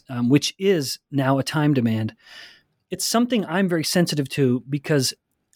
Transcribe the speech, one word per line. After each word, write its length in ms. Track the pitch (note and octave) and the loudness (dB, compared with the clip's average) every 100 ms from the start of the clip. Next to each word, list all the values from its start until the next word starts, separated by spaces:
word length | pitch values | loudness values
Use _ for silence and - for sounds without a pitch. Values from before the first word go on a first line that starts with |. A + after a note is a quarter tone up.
| - | -2
um, 180 | B2 A#2+ | -2 2
which 260 | C#3+ - - | 2 0 -2
is 400 | F#3+ F3 C3 - _ | 0 0 -2 -8 _
now 260 | C#3 C3 C3+ | -2 0 0
a 60 | |
time 300 | - D#3 D3+ | 0 0 2
demand? 420 | C3+ A#2 A2 A2+ - - - - - _ _ _ | 2 2 0 -2 -6 -18 -20 -20 -20 _ _ _
It's 160 | F3+ - | -8 -2
something 400 | A3+ A#3+ A#3+ D#3+ | 0 0 0 0
I'm 240 | F3+ F#3+ | 0 0
very 160 | E3+ C#3+ | 0 0
sensitive 420 | F#3 E3+ D3 C3+ | 2 2 0 -2
to 340 | D3+ C3 B2 C#3 | 0 2 2 -2
because 440 | C#3+ - D3 B2 - _ _ _ | -6 0 0 0 -4 _ _ _